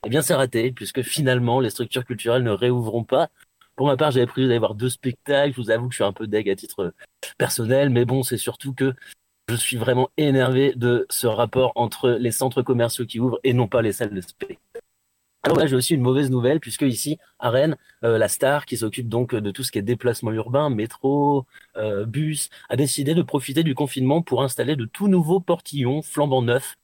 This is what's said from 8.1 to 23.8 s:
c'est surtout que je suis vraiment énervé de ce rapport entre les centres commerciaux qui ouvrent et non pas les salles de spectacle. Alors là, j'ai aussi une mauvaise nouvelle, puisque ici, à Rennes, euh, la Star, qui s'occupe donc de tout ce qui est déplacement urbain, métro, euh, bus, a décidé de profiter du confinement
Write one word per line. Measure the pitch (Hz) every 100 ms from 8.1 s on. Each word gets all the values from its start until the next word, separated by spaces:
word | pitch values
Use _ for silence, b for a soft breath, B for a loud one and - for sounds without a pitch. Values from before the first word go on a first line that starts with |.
| 131
c'est | 127 117
surtout | - - 139
que | 127 135 131 B - _ _ -
je | 117
suis | - 127
vraiment | 117 123 127 -
énervé | 151 135 127 131 139 123
de | 120 120 -
ce | - 120
rapport | 110 117 127 127 -
entre | 117 - 127
les | 117 120
centres | - 131 131
commerciaux | 123 120 117 - 120
qui | 113
ouvrent | 127 117
et | 135
non | 120 110
pas | 127
les | 113
salles | 101 113
de | 98
spectacle. | 90 - 392 - _ 466 _ _ _ _ _ _
Alors | 151 -
là, | 156
j'ai | 131
aussi | 123
une | 156
mauvaise | 123 131 139
nouvelle, | 127 120 156
puisque | 120 -
ici, | 143 110 143 156 b b
à | 123
Rennes, | 120 151 151 b b
euh, | 117 113
la | 107
Star, | - 135 147 -
qui | 117
s'occupe | 110 104 120
donc | 113 123
de | 113 104
tout | 95
ce | 127
qui | 110
est |
déplacement | 101 120 123 113 117
urbain, | 110 110 131 151
métro, | 113 113 - 135 143 143 143 131 B B -
euh, | 107 101 110
bus, | 131 156 151 - B B
a | 117
décidé | 143 - 139
de | 165
profiter | 170 143 131 139
du | 160
confinement | 131